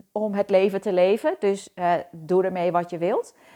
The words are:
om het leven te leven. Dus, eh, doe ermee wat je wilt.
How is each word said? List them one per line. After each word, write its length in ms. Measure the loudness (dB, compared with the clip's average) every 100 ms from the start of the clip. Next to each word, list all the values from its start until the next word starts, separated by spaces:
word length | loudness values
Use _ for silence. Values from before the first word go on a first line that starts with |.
| -10
om 220 | -6 -2
het 160 | -2 2
leven 300 | 2 2 0
te 120 | -2
leven. 440 | 2 2 2 -2 -2
Dus, 360 | -2 -2 -6
eh, 180 | -4 0 0 -4
doe 340 | -12 0 2
ermee 280 | 2 0 0
wat 180 | 0 -2
je 80 | -4
wilt. 360 | -2 -2 -4 _ -20